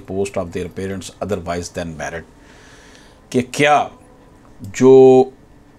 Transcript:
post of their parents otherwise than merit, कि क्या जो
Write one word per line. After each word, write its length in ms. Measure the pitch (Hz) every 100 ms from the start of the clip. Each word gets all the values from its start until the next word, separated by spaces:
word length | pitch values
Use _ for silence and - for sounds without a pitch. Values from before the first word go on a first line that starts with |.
| -
post 300 | 95 98 101
of 140 | 87
their 180 | 92 87
parents 400 | - 95 95 - -
otherwise 480 | 95 95 85 87 87
than 220 | 92 85 76
merit, 260 | 71 82 - _ _ _ _ - _ - _ _ _
कि 100 | 127 123
क्या 240 | - 147 143 98 - _ _ _ _ _ - - -
जो 560 | 127 131 131 127 131 - _ _ _